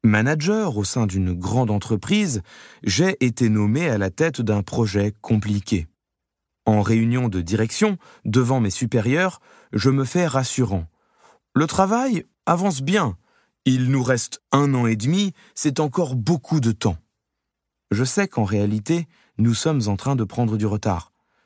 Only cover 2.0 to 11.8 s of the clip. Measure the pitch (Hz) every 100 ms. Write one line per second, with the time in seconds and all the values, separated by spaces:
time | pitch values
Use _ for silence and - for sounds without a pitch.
2 | - 208 202 117 - - - - 104 95
3 | 185 - 127 113 117 107 104 127 170 107
4 | 98 - 165 135 113 104 98 - 110 101
5 | 101 104 - 110 104 101 - 101 78 _
6 | _ _ _ _ _ _ - 110 101 113
7 | 113 123 123 92 85 104 110 - 214 190
8 | - - - 117 123 131 107 - 120 123
9 | 107 143 185 - _ - _ 107 135 135
10 | 131 180 175 135 127 - 117 95 82 _
11 | _ _ _ _ _ - 156 -